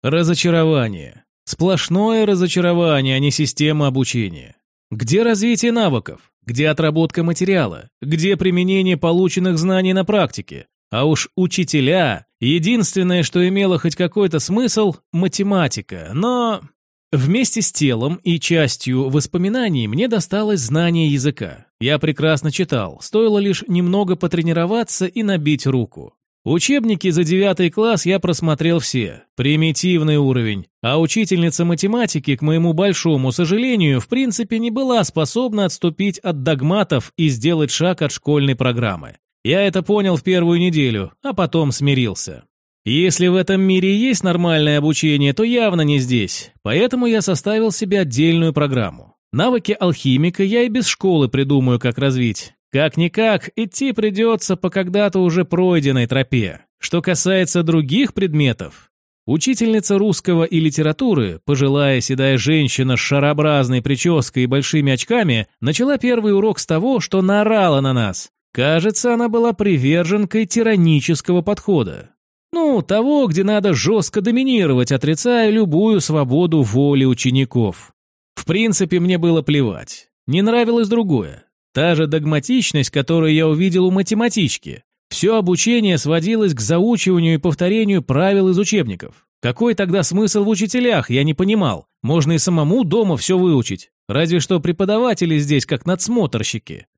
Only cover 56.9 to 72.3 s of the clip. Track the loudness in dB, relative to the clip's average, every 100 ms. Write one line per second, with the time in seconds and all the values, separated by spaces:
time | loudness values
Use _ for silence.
56.9 | -2 0 -2 0 0 0 0 2 2 2
57.9 | 0 0 0 -2 2 0 0 -8 -16 _
58.9 | _ _ _ -4 -2 0 0 2 0 2
59.9 | 0 2 0 0 0 2 2 0 0 -2
60.9 | 0 0 2 0 -4 -2 0 2 2 2
61.9 | 0 0 0 2 2 2 2 0 0 0
62.9 | 0 0 0 2 2 2 2 2 0 -2
63.9 | -2 0 0 0 -2 0 0 0 0 0
64.9 | -2 0 0 2 0 -2 _ -4 0 0
65.9 | 0 0 0 2 2 0 -2 -2 -2 0
66.9 | -2 0 0 2 2 2 2 2 2 2
67.9 | 0 -2 -6 -14 _ _ -2 0 2 0
68.9 | 0 0 0 0 0 0 0 0 2 2
69.9 | 0 0 0 0 -2 -2 0 2 4 4
70.9 | 4 2 -2 0 0 0 -4 0 0 0
71.9 | -6 -18 _ _